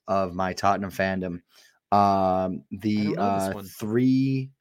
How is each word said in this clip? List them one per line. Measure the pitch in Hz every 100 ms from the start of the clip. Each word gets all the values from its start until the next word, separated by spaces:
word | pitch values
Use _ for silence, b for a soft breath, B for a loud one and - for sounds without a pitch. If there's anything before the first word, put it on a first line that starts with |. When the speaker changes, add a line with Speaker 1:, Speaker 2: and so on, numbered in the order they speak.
| -
Speaker 1:
of | 95 92
my | 90 92
Tottenham | 90 98 98 98
fandom. | - 95 95 92 87 _ b b b -
Um, | 101 101 98 95 92 92 87 -
the, | 101 107 104
Speaker 2:
I |
don't | 104 85
know | 101 98
this | 95
Speaker 1:
uh, |
Speaker 2:
one. | 98 95
Speaker 1:
three | - 107 117 127 131 135 135 131 _